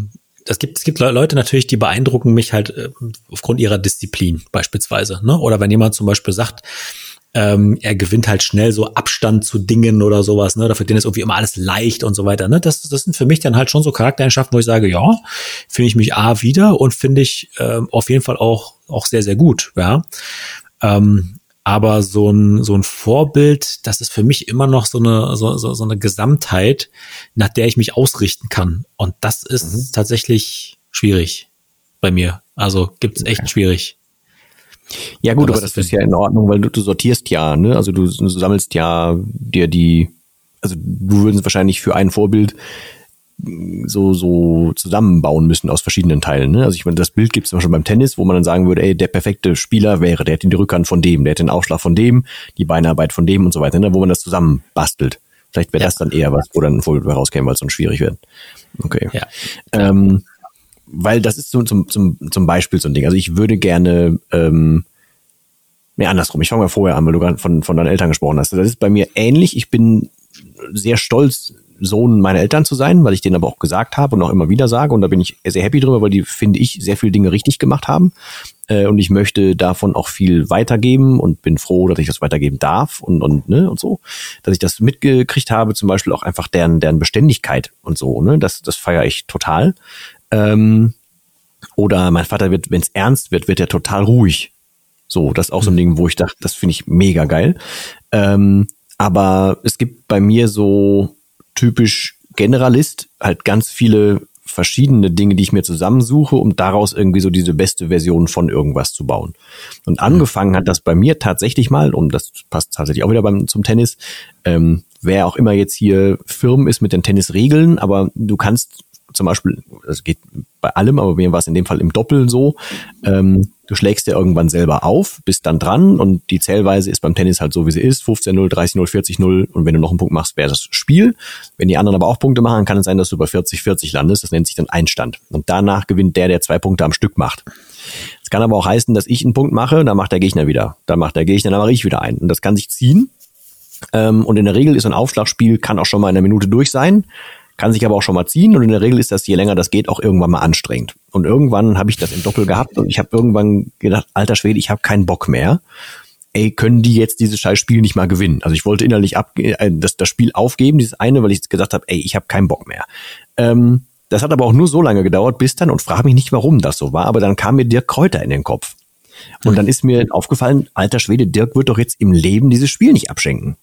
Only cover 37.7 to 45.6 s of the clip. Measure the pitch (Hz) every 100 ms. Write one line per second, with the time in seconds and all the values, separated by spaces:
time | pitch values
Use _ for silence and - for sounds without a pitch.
37.7 | 120 98 92 92 - 95 90 92 101 -
38.7 | 85 82 85 85 85 104 113 - 92 85
39.7 | 85 85 82 87 - _ _ _ _ 95
40.7 | 85 92 90 95 101 107 101 95 95 95
41.7 | 90 - 92 95 104 104 107 104 - -
42.7 | - - - _ _ _ - - 82 90
43.7 | 90 - 104 95 90 90 87 85 82 82
44.7 | - 90 104 104 85 73 78 82 82